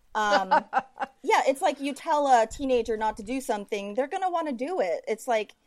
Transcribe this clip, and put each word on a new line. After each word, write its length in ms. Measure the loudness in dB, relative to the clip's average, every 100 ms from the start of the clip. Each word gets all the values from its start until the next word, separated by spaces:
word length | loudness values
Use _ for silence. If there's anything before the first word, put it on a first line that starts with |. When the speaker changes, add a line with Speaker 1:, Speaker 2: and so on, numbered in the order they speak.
| _
Speaker 1:
Um, 360 | -2 2 2 4
Speaker 2:
<laughs> 760 | 2 2 -4 -4 -10 -10 _
Speaker 1:
yeah, 180 | 2 4 4
it's 140 | 2
like 180 | 0 0
you 140 | -6
tell 340 | -6 0 2 6
a 180 | 4 4
teenager 520 | -2 0 0 0 -2
not 180 | -4 -4
to 80 |
do 160 | -6 -6
something, 540 | -4 -4 -4 -6 -4 -4
they're 140 | -4
gonna 200 | -2 -2
wanna 220 | -2 -4
do 300 | -4 -4 -2
it. 240 | -2 -2 -4
It's 180 | -6 -2
like 280 | -2 -4 _